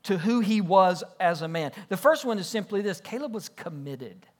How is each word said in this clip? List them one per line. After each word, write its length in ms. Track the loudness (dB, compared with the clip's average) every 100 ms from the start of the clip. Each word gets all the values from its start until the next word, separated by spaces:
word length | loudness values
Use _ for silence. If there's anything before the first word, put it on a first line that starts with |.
to 140 | -2 -2
who 220 | 2 2
he 200 | 2 2
was 440 | 6 6 6 4 -6 0
as 220 | 0 0
a 60 | -4
man. 240 | -4 -4 -8 -8
The 80 | 2
first 280 | 4 4
one 140 | 0 -4
is 80 | -4
simply 360 | -6 -2 -2
this: 180 | -2 -6
Caleb 340 | -8 -8 -6
was 140 | -8 -12
committed. 800 | -14 -12 -10 -10 -10 -12 -16 _